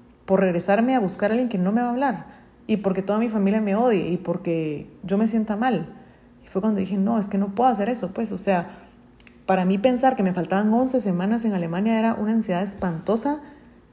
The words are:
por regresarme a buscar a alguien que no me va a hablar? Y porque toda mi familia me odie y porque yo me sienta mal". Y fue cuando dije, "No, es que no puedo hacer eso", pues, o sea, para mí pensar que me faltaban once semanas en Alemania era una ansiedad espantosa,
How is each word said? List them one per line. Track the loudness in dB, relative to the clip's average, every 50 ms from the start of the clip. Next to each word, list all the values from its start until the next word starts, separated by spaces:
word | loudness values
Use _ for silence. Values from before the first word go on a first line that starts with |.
| -20 -20 -20 _ -2
por | 0 2 4
regresarme | 4 2 2 0 2 2 2 4 4 2 2
a | 2
buscar | 0 0 -2 -2 0 0
a | 0
alguien | 0 0 -2
que | -2
no | 0 0 0
me | 0 0
va | 0
a | 0
hablar? | -2 -2 -2 -2 -2 -4 -10 -16 -20 -20 -20 -20 _ _ -4
Y | -4 -2
porque | 0 0 -2 -2 -2
toda | -2 -2 0 0
mi | 0 0
familia | 0 0 2 2 2 2
me | 0 0 2
odie | 2 4 4 4 2 2
y | 0 -2
porque | -4 -2 -4 -4 -4 -2 -2 -2 -2 -2 -4 -6 -8 -10 -16 -18 -12 -6
yo | -2 0
me | 0 2
sienta | 2 0 0 -2 -2 -2
mal". | -2 0 0 0 -2 -4 -8 -14 -20 -20 -20 -20 -20 -20 -20 -20 -20 -18
Y |
fue | -8 -6 -2
cuando | 0 0 0 0
dije, | -2 -2 -2
"No, | 0 0 0 0 0
es | -2 -2
que | -2
no | -2 -2 -2
puedo | 0 2 2 2
hacer | 2 2 -2 -2
eso", | -2 -4 -6 -6 -6
pues, | -6 -6 -6
o | -6
sea, | -4 0 0 0 0 0 -4 -12 -20 -20 -20 -20 -20 -20 -20 -20 -20 -20 -20 -20 -12 0
para | 0 2 2 4
mí | 2 0
pensar | 2 2 2 2 4 4 2 4
que | 2 0
me | 0 0
faltaban | -2 -2 0 0 0 2 2 2
once | 2 2 2 0 0
semanas | 0 0 -2 0 0 0 0 0 0
en | -2 -2
Alemania | -2 -2 -2 -2 -2 0 2 2 2
era | 2 0 0
una | 0 -2 0
ansiedad | 0 0 0 0 -2 -2 -2
espantosa, | -4 -4 -4 -4 -4 -4 -4 -2 -2 0 0 0 -2 -4 -4 -8 -18 -20 -20 -20 -20 -20 -20 _ _